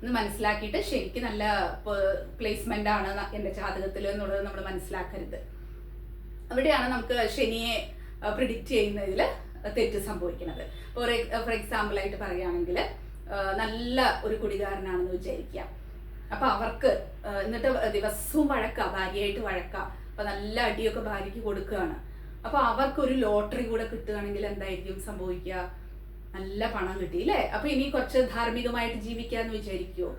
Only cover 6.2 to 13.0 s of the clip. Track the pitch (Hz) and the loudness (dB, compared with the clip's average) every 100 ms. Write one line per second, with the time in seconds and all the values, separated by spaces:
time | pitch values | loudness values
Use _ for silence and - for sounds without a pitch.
6.2 | - - - 247 302 277 247 247 226 240 | -10 -10 0 4 6 6 4 0 2 2
7.2 | 214 277 226 226 233 220 - - - - | 2 2 2 2 0 -2 -4 -8 -12 -4
8.2 | 208 214 254 226 - 233 208 202 196 190 | -2 2 0 0 2 4 4 2 0 2
9.2 | - - - - 208 226 - 202 214 180 | 2 0 -8 -8 -2 2 2 2 -2 -2
10.2 | 175 170 165 - - - - 247 240 233 | -4 -4 -6 -6 -8 -10 -8 0 2 2
11.2 | 233 226 233 220 - 220 208 202 202 208 | 2 0 0 -2 0 0 2 0 0 -2
12.2 | 196 180 180 175 175 190 - - | -2 -2 0 0 2 0 0 -4